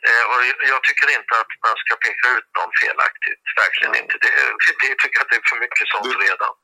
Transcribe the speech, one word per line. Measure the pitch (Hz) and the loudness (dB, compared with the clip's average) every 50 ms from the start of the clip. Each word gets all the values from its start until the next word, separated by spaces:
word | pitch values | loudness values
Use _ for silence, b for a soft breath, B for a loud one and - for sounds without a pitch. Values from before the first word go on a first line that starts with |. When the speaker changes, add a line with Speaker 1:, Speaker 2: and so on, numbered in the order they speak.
| - - | 2 2
Speaker 1:
Eh, | 117 117 117 107 | 2 2 2 2
och | 123 123 123 127 | 2 0 0 0
jag, | 131 - - 135 135 | 0 0 0 0 0
jag | 131 - | 2 0
tycker | - - - 151 151 143 | 0 0 2 0 0 0
inte | 117 120 - 120 113 | -2 -2 0 0 0
att | 110 _ - _ - | 0 _ -6 _ 0
man | 110 110 - - | 0 0 0 -2
ska | - 101 - - | -4 -2 0 -2
peka | 117 107 - 123 123 123 | -4 -2 0 0 2 2
ut | 113 - _ _ 90 | 0 -2 _ _ -6
någon | 87 - - - - | -4 0 0 0 0
felaktigt. | - - - - - - - - - - _ _ - - 117 107 | 0 0 0 0 0 0 -4 -6 -6 -6 _ _ -4 0 0 0
Verkligen | 92 - - - - | 2 2 0 0 0
Speaker 2:
Nej. | - - | 0 -4
Speaker 1:
inte. | - - - - - | -2 -4 -2 0 2
Det, | - - - - 120 - - - - - - | 2 4 2 2 0 0 2 0 0 2 2
det, | 123 131 139 | -2 -2 0
jag | - - | 0 -2
tycker | 135 - - | 0 0 0
att | 113 - | 0 2
det | 113 113 | 0 0
är | - - 120 | 2 0 -2
för | 120 120 | -2 -6
mycket | - - - - - | -2 -2 -2 -2 0
sånt | - 107 104 | -2 -4 -2
Speaker 2:
Du, | 196 - - - | -2 -2 0 0
Speaker 1:
redan. | - - - - - - _ | 0 0 0 -2 -4 -4 _